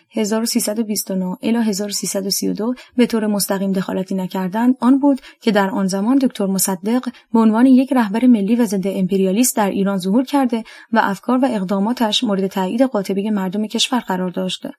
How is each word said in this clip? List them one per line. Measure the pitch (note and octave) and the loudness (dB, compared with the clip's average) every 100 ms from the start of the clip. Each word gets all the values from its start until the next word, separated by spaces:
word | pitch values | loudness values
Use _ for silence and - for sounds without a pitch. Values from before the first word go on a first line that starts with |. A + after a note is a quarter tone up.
| _ | _
هزار | A3+ G#3 A3 | -4 -2 -2
و | A3+ | -2
سیصد | A#3+ G#3+ G#3+ | -2 -2 -2
و | |
بیست | G#3+ G3 - | -4 -4 -4
و | |
نه | F#3+ F#3 F#3 | -4 -4 -4
الی | A3+ A#3 | -2 0
هزار | A3 G3 G#3 | 0 -2 -6
و | |
سیصد | G3 F#3+ G3+ G3 | -6 -6 -6 -6
و | |
سی | F#3+ F#3+ | -4 -4
و | |
دو | F#3 A3+ B3+ - - | -4 -4 -6 -4 0
به | A3+ | 0
طور | A3+ G#3+ | 0 -2
مستقیم | G3+ G3 G3 G3 | -2 -2 -2 -2
دخالتی | F#3+ F#3 F#3+ F#3+ | -2 -2 -4 -4
نکردند، | F#3+ F#3 F#3+ F#3 G#3+ B3 B3+ | -4 -4 -4 -4 0 2 2
آن | A#3+ C4+ | 2 2
بود | C#4+ C4+ - - | 2 0 -4 -6
که | A#3 | 0
در | G3+ G3 | 2 2
آن | G3+ F#3+ | 0 -2
زمان | G3 G#3+ C#4 | -2 0 2
دکتر | B3+ - G3 | 0 -2 -4
مصدق | F#3+ - F3+ G3+ B3+ B3+ - _ | -2 -2 -2 -2 -2 -2 -10 _
به | A3+ | 2
عنوان | A3 A3 C4 | 4 4 6
یک | B3+ C4+ | 6 4
رهبر | C4 G#3+ A3 B3+ | 2 0 2 4
ملی | A3+ G3 A#3 | 4 4 2
و | |
ضد | A3 G3+ G3 | 2 0 -2
امپریالیست | G3 F3+ G3 F#3+ G3 B3+ - | -2 0 2 2 2 2 2
در | G3+ | 0
ایران | - G3 G3 | 0 0 0
ظهور | F3+ A3+ | 0 0
کرده | C4+ C#4 B3+ A#3 - - - | 2 0 0 -2 -6 -16 -2
و | A3+ | 0
افکار | G#3 F#3+ - B3+ | 0 -2 -2 0
و | C4 | 0
اقداماتش | A3 F#3 G3 G#3 B3 A3 G#3+ | 0 -2 0 0 0 0 0
مورد | A3+ F#3+ F#3+ | 0 0 -2
تایید | G3 F#3 A3+ | -2 -2 0
قاطبه | C4 G#3 F#3+ F#3+ G#3 | 0 0 -2 -2 -2
مردم | G#3 F#3 G#3 G#3+ | -2 -2 -4 -4
کشور | A3+ - A#3+ | -4 -2 -2
قرار | - F#3 F#3 | -2 -4 -4
داشته. | F#3+ F#3 - - | -4 -6 -8 -12